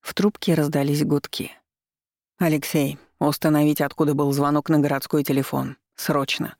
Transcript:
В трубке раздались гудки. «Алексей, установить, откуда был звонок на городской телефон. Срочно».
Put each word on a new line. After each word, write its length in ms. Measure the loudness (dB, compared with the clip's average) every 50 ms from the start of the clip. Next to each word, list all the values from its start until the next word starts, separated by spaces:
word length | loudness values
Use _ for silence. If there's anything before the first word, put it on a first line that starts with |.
В 140 | _ -12 -4
трубке 400 | 0 0 0 0 0 0 0 2
раздались 500 | 2 2 0 0 0 0 0 0 0 0
гудки. 480 | 0 0 -2 -2 -6 -10 -10 -10 -10 -12 _ _ _ _ _ _ _ _ _ _ _ _ _ _ _ _ _
«Алексей, 600 | 0 2 2 0 -2 -2 -2 0 0 0 -4 -8 _ _ _ _
установить, 640 | -2 -2 -2 0 0 2 2 4 4 2 2 0
откуда 340 | -2 -4 0 0 0 0 2
был 180 | 2 0 0
звонок 380 | 2 2 2 2 2 0 2 2
на 80 | 2 4
городской 440 | 4 2 0 -2 -2 -2 -2 -2
телефон. 540 | 0 2 0 0 0 -2 -4 -4 -6 -6 -10 _ _ _ _
Срочно». 600 | -8 -4 0 0 0 0 -2 -4 -6 -6 -8 -8 _